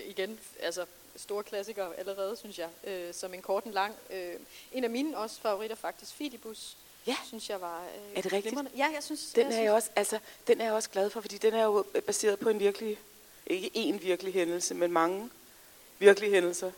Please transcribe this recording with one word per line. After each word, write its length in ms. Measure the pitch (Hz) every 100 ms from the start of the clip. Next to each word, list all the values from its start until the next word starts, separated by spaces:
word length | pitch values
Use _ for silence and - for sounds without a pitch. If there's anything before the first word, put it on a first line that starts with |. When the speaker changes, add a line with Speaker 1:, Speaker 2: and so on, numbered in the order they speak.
| 196
Speaker 1:
igen, 340 | 196 196 220 - -
altså, 260 | 170 170 170 - - -
store 280 | - 208
klassikere 460 | 202 208 202 208 185 -
allerede, 400 | 185 196 196 226
synes 220 | 208 190
jeg, 80 | 165 165
øh, 300 | - 185 175
som 200 | 175 185
En 80 | 180
kort, 220 | 185 196
en 80 | 233
lang. 220 | 196 202 214 -
Øh, 240 | 190 175 170 - - -
en 120 | 262
af 60 | 240
mine 280 | 233 302 208
også 240 | 220 -
favoritter, 340 | 226 196 220 226
faktisk, 360 | 165 - 208
Fidibus, 600 | - 294 233 226 214 - - - - -
Speaker 2:
Ja. 80 | 269 -
Speaker 1:
synes 220 | 226 -
jeg 120 | 202
var, 180 | 175 170
øh, 380 | 180 - 202 196
Speaker 2:
Er 40 |
det 40 | 185
rigtigt? 100 | 196
Speaker 1:
glimrende. 280 | 220 254 277 247
Ja, 100 | 294
jeg 100 | 302
synes, 180 | - 302 - 233
Speaker 2:
Den 60 |
Speaker 1:
jeg 60 | 277
Speaker 2:
er 40 |
Speaker 1:
synes 140 | 226 214
Speaker 2:
jeg 80 |
også, 160 | 214 220 -
altså, 240 | 202 220 - - -
den 140 | 196
er 40 | 226
jeg 80 |
også 160 | 214 -
glad 200 | 196 202
for, 120 | 226
fordi 160 | 202 202
den 160 | 220
er 100 | 226
jo 220 | 220 208 190 - -
baseret 340 | 202 214 202
på 100 | 226
en 100 | 214
virkelig, 400 | 202 202 220 208 - - - - -
ikke 240 | 185 190 220
én 220 | 160 196 180
virkelig 280 | 175 190
hændelse, 400 | 185 170 175 -
men 180 | 180 175
mange 380 | 170 165 190 233 - - - - - - -
virkelige 300 | 202 196 208
hændelser. 400 | 196 175 175 185